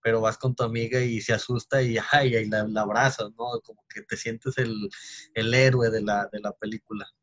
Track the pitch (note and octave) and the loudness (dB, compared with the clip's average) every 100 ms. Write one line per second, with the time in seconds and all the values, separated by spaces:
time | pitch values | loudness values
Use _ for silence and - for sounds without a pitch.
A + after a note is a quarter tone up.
0 | A#2 A2+ A2 A2 C3 B2 A#2 A#2 A#2 B2+ | 2 2 2 0 -2 0 -2 -2 0 0
1 | B2 A2+ G2 A2 - B2 - C#3 B2+ A2+ | 0 -2 0 -2 0 -4 0 0 2 0
2 | - D3 C3+ A2+ G#2+ G#2+ G#2+ G#2+ G#2 A2 | 2 2 4 2 0 0 0 -2 0 2
3 | C3+ - G#2 A2+ A#2+ A#2 - A2 _ A2 | 2 2 -10 -8 -6 -6 -10 -20 _ -20
4 | G#2 G#2+ A#2 A2+ C3 C3 A#2 G#2+ G2+ - | -10 -8 -6 -6 -6 -2 -2 -2 -8 -10
5 | - - - - A2+ B2 C3 B2+ A#2 A2 | -16 -18 -8 -2 2 6 6 6 2 2
6 | G#2 G2+ G2+ G#2 G#2 - G#2+ A2 _ G#2+ | 0 0 -2 -6 -8 -6 -8 -8 _ -12
7 | G2+ _ | -12 _